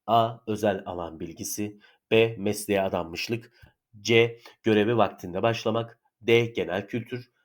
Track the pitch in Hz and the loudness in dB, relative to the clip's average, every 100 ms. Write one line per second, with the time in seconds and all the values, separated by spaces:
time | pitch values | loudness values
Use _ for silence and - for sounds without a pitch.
0 | - 113 113 123 - 107 107 95 95 87 | 0 2 2 -4 -8 -2 0 0 -4 -8
1 | 82 80 82 80 90 - 104 104 _ _ | -8 -10 -12 -12 -10 -8 -8 -10 _ _
2 | - 113 113 113 104 104 - 98 95 92 | 2 4 4 0 -4 -4 -2 0 0 -2
3 | 82 85 - 117 - _ - _ _ 107 | -6 -8 -6 -8 -8 _ -20 _ _ -8
4 | 104 117 117 - - _ 110 104 104 113 | 2 4 4 0 -20 _ 2 4 4 2
5 | 98 - 90 92 117 113 113 113 113 - | 2 -2 -10 -2 0 0 -2 -4 -6 -14
6 | _ _ 110 117 117 101 82 95 - 120 | _ _ 2 4 2 -4 -4 -4 -6 -8
7 | 110 123 - _ | -8 -12 -12 _